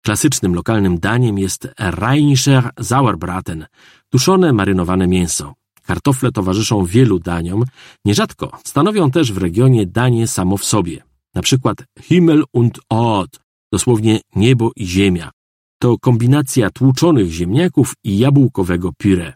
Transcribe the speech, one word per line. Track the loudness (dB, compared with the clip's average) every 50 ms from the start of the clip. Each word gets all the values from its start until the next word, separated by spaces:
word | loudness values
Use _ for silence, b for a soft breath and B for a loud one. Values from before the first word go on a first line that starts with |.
| _
Klasycznym | -4 -4 0 0 -2 0 0 -2 -2 -2
lokalnym | -2 -2 -2 -2 0 0 0 0 -2
daniem | -2 -2 0 0 0 0 0 -2
jest | -4 -6 -6 -10 -14 -18 -10 -6
Rheinischer | -6 -6 -4 -4 -2 0 0 2 2 2 2 2 2 2 2 2 0 -2 _ -10
Sauerbraten, | -6 -2 0 0 0 0 -2 -4 -6 -8 -8 -8 -8 -8 -10 -12 -14 _ b b b b b b b b
tuszone, | -2 0 2 2 2 4 4 2
marynowane | 2 2 0 0 0 0 0 0 0 0 2
mięso. | 2 2 0 0 -2 -4 -8 -8 -12 -16 _ _ _ _ _
Kartofle | _ -8 -8 -2 _ -2 -2 0 -2 -4
towarzyszą | -2 -2 -2 -2 -2 -2 -2 -2 -2 -2 -2
wielu | 0 2 2 2 4 2 -2
daniom, | -2 -4 -6 -4 -4 -4 -2 -4 -4 -4 B B B B B B _
nierzadko | -2 0 0 -2 -4 -6 _ -12 -12 -12 -16 _
stanowią | -6 -2 0 0 0 0 0 0 2
też | 2 0 0 0
w | -2 -2
regionie | -4 -2 0 2 4 4 4 2 0
danie | -2 -2 -2 0 0 0 0 -2
samo | -2 -4 -2 -2 -2 -2
w | -2 -2
sobie. | -2 -2 0 -2 -2 -8 -14 _ _ _ _ _ _ _
Na | -6
przykład | -2 -2 -2 0 0 -2 -4 -4 -12 _ _ -20
Himmel | -2 0 2 4 4 4 4 2 0 _
und | 0 0 0 0 -2 -4 _ _
Erd, | -2 0 0 0 0 -2 -4 -6 -12 -20 _ _ _ _ _ _
dosłownie | -4 -2 0 0 0 2 2 2 0 0 _ _ _
niebo | 0 2 2 4 2 0 -4 -4
i | -6 -10
ziemia. | -2 0 2 2 2 0 -2 -6 -12 _ _ _ _ _ _ _ _ _ _
To | 0 0 0 2
kombinacja | 2 0 2 2 2 2 2 2 0 0 -2 -2 -2 -2
tłuczonych | -2 0 0 0 2 2 2 2 2 2 0 -2
ziemniaków | -2 -4 -4 -2 0 0 0 0 2 0 0 0 -4 _ _
i | -4 0 2
jabłkowego | 2 4 4 4 4 2 _ -2 -2 -2 -2 -4 -4 -6
puree. | -8 _ 0 0 2 2 0 -8 -14